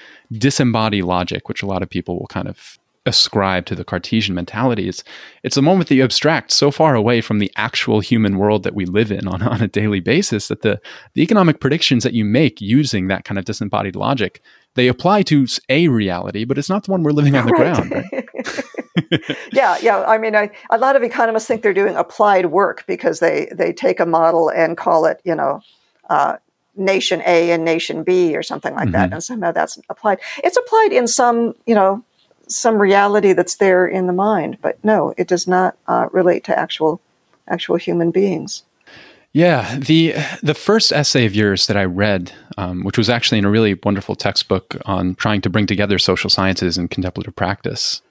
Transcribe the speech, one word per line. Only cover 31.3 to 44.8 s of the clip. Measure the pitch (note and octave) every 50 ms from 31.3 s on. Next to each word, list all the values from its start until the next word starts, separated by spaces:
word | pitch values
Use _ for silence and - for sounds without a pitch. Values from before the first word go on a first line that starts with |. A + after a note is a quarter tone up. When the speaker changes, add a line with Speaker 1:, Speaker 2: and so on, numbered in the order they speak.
| A#3 A#3 A#3 A3+ A#3 - _
Speaker 2:
you | - A3+
know, | G#3 G3 F#3+ G3 A3+ - _ _ _ _ _ _ _ _ -
some | - - - A#3+ A3 G#3
reality | G3+ F#3+ G3 G3+ G3+ G3+ G3+ G#3+ G3 G3
that's | F#3 - F#3 - -
there | - G3+ F#3+ F#3 F3+ F#3
in | - F#3+ F#3+ F#3
the | F3+
mind, | F3 F#3 G3 G#3+ G#3+ F3+ D3 - - -
but | - - - - -
no, | G#3+ A3 F#3 C#3+ A#2+ -
it | - F3+ -
does | F3+ F3 -
not, | F3+ F#3 F#3 F#3 F3+ - _ _
uh, | - - - - -
relate | - F3+ F3 F3+ E3+ - -
to | - - -
actual, | E3 - - - D#3 D#3 D#3+ - _ _ _ _ _ _ _ _ _ -
actual | - F3 - - F3
human | - - F3+ F3 F3 E3+ E3+
beings. | E3+ F#3 G3+ G3 F3 D#3 D3 - - - - _ _ _ _ - - - - - - _ _ _
Speaker 1:
Yeah, | - D3+ E3+ F3 D#3+ B2 G2+ G2+ A#2+ C#3+
the, | C3+ C#3 D#3+ E3 E3 D#3+ - - D3+ - F#3 - -
the | C#3+ D3+
first | - - - G#3 A3+ - -
essay | C#3+ D3 C#3+ - - C3+ A#2+
of | G#2+ F#2+
yours | G#2+ G#2+ G2+ G2 F2+ -
that | - G#2
I | G2+ G2
read, | F#2 F2 F#2+ G2+ G#2+ G2+ F#2 F2+ - - - - _ -
um, | - F#2+ F2+ F2+ F#2 F#2+
which | G2 - -
was | A2 A#2
actually | A#2+ A#2+ - - A#2+ A2
in | G2
a | G2+
really | G#2 A2+ A2+ G#2 F#2+ F2+
wonderful | - G#2 G2+ G2 - - G2
textbook | - - G#2 - - - - G2+ F#2 - _ - -